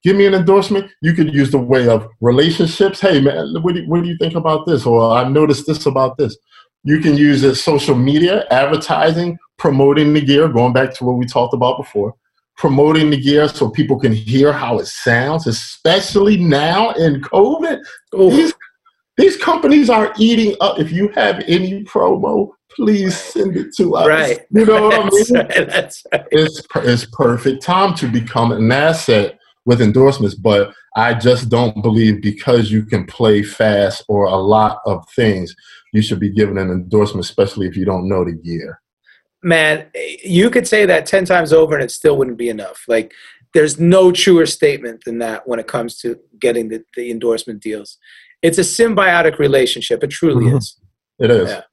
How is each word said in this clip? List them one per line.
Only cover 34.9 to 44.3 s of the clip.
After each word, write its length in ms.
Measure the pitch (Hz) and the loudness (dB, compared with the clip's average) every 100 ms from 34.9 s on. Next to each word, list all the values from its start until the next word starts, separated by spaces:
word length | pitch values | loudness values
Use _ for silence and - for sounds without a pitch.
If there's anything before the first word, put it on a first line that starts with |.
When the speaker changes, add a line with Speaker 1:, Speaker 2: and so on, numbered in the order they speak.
| 90 - - | -8 -6 -2
Speaker 1:
things, 380 | 113 95 87 - _ - _ | 0 -2 -6 -14 _ -20 _
you 100 | 107 | -2
should 180 | 107 98 | -2 -2
be 80 | 101 | -2
given 280 | 98 104 98 | 0 0 -2
an 120 | 95 | -4
endorsement, 540 | 90 87 107 104 - | -6 -2 0 0 -2
especially 420 | 85 - 98 - 92 | -8 -2 -2 -2 -8
if 100 | 87 | -4
you 80 | |
don't 240 | 92 92 92 | -4 -4 -2
know 160 | 95 | -4
the 80 | 87 | -4
gear. 480 | 82 82 85 80 - _ _ _ _ _ _ | -6 -10 -10 -12 -18 _ _ _ _ _ _
Speaker 2:
Man, 440 | 180 165 156 156 - - 156 156 | -2 0 0 -2 -6 -12 -12 -12
you 240 | - 175 226 | -2 2 2
could 160 | 240 - | 0 0
say 200 | 214 202 | 0 2
that 200 | 165 - | 0 0
ten 180 | 196 | -2
times 280 | 185 180 156 | 0 0 2
over 220 | 160 160 | 2 2
and 100 | 147 | 0
it 60 | 127 | -6
still 260 | - 156 143 | -2 0 0
wouldn't 220 | 131 117 | -2 -4
be 100 | 120 | -8
enough. 340 | 110 98 - - | -6 -12 -16 -4
Like, 240 | 113 110 - - _ _ | -4 -4 -16 -20 _ _
there's 260 | 165 151 151 | 2 2 2
no 320 | 170 185 185 | 2 6 4
truer 360 | 180 - | 4 4